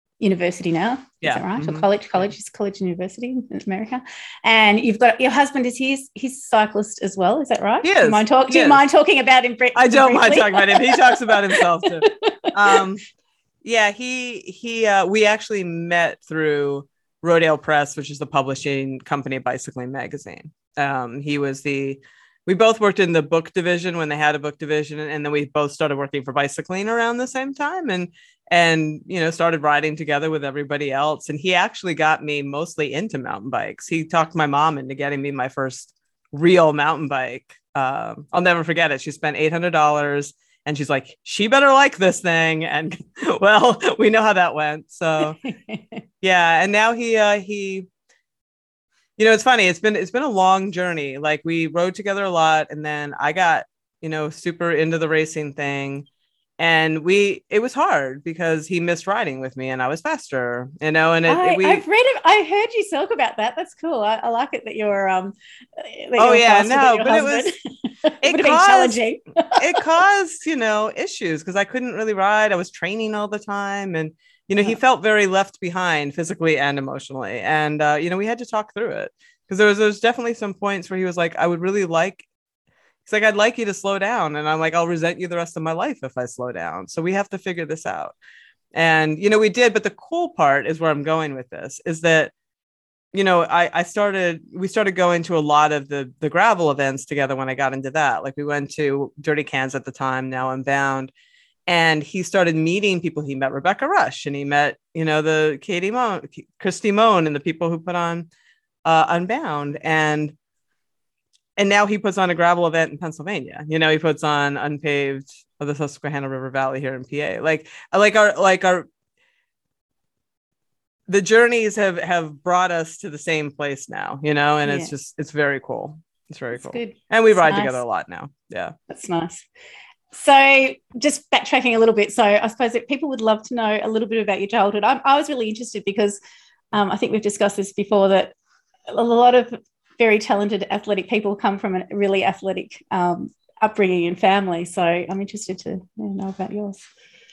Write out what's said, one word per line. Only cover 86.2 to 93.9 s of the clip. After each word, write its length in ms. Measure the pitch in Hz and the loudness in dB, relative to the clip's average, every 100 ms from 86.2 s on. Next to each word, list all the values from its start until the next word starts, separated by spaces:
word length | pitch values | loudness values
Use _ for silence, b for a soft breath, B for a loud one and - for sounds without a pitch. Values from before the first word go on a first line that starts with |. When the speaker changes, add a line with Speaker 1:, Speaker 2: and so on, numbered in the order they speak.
| 123 | -8
Speaker 2:
slow 260 | - 123 | -8 -10
down. 360 | 101 85 87 92 | -8 -10 -10 -10
So 120 | - | -6
we 100 | 170 | -4
have 140 | 196 202 | -4 -4
to 80 | 190 | -8
figure 260 | 190 175 156 | -10 -8 -8
this 200 | 160 - | -8 -8
out." 280 | 85 - - b b b b _ | -8 -10 -14 b b b b _
And, 440 | 156 165 160 156 156 | -2 2 4 2 0
you 120 | 202 | 2
know, 80 | 214 | 4
we 100 | 214 | 2
did. 220 | 233 240 | 4 2
But 100 | 208 | 2
the 60 | 214 | -4
cool 400 | - - 339 339 | -8 -8 -4 -4
part 360 | - 147 139 120 | 2 2 2 0
is 120 | 160 | -2
where 100 | 160 | -2
I'm 120 | 147 | -2
going 300 | 143 160 156 | -2 -2 -4
with 140 | 131 123 | -8 -12
this 300 | - 135 - 180 | -14 -14 -12 -8
is 140 | 160 | -2
that, 300 | 165 160 143 _ _ _ _ _ _ _ _ | 4 4 2 _ _ _ _ _ _ _ _
you 100 | 190 | -2
know, 200 | 196 175 | 2 2
I, 260 | 160 170 175 | 2 0 0
I 100 | 165 | -2
started, 560 | 175 | -4